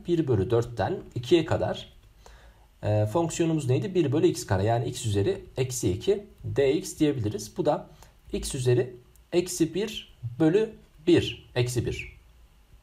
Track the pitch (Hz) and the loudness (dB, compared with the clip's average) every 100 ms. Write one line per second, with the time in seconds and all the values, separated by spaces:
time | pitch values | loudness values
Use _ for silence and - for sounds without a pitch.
0 | - 170 135 110 92 113 117 - 98 190 | -2 0 2 0 2 0 0 -2 -4 -4
1 | - - - 170 156 - - - - - | -6 -10 2 2 2 -2 -2 -4 -10 -20
2 | - _ - - - - _ _ 104 107 | -20 _ -20 -20 -20 -20 _ _ 0 2
3 | 107 170 165 - 165 160 123 135 202 180 | 2 0 -2 0 0 0 0 0 0 0
4 | 147 147 175 - - 95 104 117 123 117 | 2 4 2 2 -2 0 2 0 -2 -4
5 | 117 101 101 196 - - 127 - 120 117 | -2 0 0 -2 -8 -6 -4 -2 -2 -2
6 | - 208 - - 107 104 139 160 185 - | 0 -2 -2 -14 -6 0 2 2 -2 0
7 | 151 135 104 - - - 151 165 - - | 0 2 -4 -6 -10 -2 0 0 -4 -20
8 | - _ - 202 - 139 123 123 214 - | -20 _ -10 -8 -6 -2 2 2 0 -6
9 | - - _ 175 175 - 160 175 214 - | -20 -20 _ -2 0 0 -2 0 -4 -6
10 | - - - - 160 185 220 - - - | -14 -14 -12 2 4 4 2 -4 -20 -6
11 | - 156 - - - - 120 123 87 78 | 4 4 4 -8 -6 -2 0 0 -4 -6
12 | - - - - - _ _ - | -10 -16 -20 -20 -20 _ _ -20